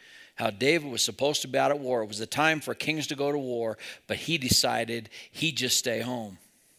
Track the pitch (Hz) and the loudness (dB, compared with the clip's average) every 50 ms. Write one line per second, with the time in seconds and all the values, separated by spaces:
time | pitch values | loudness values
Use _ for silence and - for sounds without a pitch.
0 | - - - - - - _ - 113 110 101 98 120 139 165 170 147 143 120 110 | -20 -20 -20 -20 -20 -16 _ -4 -2 -2 0 2 4 4 4 4 2 -2 -2 0
1 | - - 110 - 135 143 147 - - 135 123 135 135 135 143 147 139 127 127 120 | 0 0 0 0 2 2 2 0 -2 -2 0 2 4 4 2 2 0 0 0 0
2 | 110 104 107 104 113 110 - 143 151 160 160 151 - - 117 - - - 156 156 | 0 -2 -4 -6 -6 -4 0 2 4 4 4 2 0 -6 -6 -4 -2 -2 -2 -2
3 | 139 - 151 143 139 143 143 147 135 127 123 117 117 113 107 - - - - - | -2 -2 -2 0 0 0 0 0 0 -2 -2 0 0 -2 -2 -6 -8 -14 -16 -12
4 | _ - 107 - - - 165 160 127 123 113 - - 127 117 117 117 113 117 117 | _ -4 -4 -4 -2 -2 -2 0 2 2 4 4 4 4 2 0 0 -2 -4 -6
5 | 110 - - - - - - - 160 165 139 120 127 123 - - - 127 113 110 | -8 -10 -14 -18 -18 -14 -8 -2 -2 -2 0 0 0 2 2 2 2 0 0 -2
6 | 113 123 127 120 110 104 92 85 _ _ _ _ _ _ _ | -2 -4 -4 -6 -6 -10 -12 -16 _ _ _ _ _ _ _